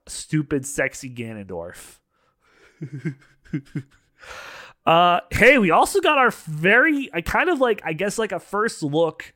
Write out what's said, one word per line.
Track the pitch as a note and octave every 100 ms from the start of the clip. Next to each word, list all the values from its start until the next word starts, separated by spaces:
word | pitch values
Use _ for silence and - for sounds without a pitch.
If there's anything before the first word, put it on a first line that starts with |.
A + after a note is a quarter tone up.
| -
stupid, | - - D#3 C#3+ C#3+ -
sexy | - C3+ - C3
Ganondorf. | A#2+ A2+ A2 F#2+ F2 F2 - - - _ _ _ _ _ _ _ _
<laughs> | C#3+ C#3 D#3 C3+ _ _ - D3+ - D3+ - _ _ _ - - - - - _ -
Uh, | E3 F3 F3 -
hey, | - A3+ C#4+
we | F#3
also | F#3 F4 G4
got | F4 C#4+
our | A#3+
very, | - - D3+ F3+ A#3 D#4+ C#4+ B3+
I | E3+
kind | - A3 E4
of | D4
like, | B3 G#3+
I | E3
guess, | D#3 G3 A3+
like, | G#3+
a | F3
first | - G3+ A3 -
look | D3 D3+ D#3+ D#3 -